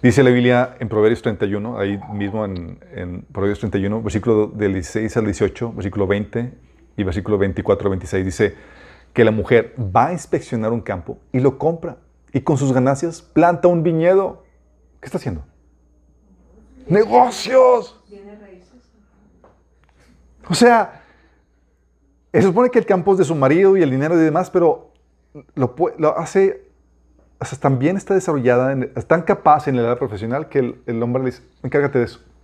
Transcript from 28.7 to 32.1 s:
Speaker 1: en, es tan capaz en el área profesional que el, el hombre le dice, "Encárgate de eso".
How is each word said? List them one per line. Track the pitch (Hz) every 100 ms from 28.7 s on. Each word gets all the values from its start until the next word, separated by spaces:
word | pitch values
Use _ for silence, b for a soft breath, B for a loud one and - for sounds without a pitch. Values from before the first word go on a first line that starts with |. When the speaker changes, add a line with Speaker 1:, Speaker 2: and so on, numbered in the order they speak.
Speaker 1:
en, | 139 123
es | - -
tan | 160
capaz | 165 202 - 151 143
en | 131
el |
área | 117 120
profesional | 131 101 113 127 156
que | 139
el, | 120 - -
el | 117
hombre | 120 123
le | 131
dice, | 123 _ _
"Encárgate | 127 147 143 135
de |
eso". | 117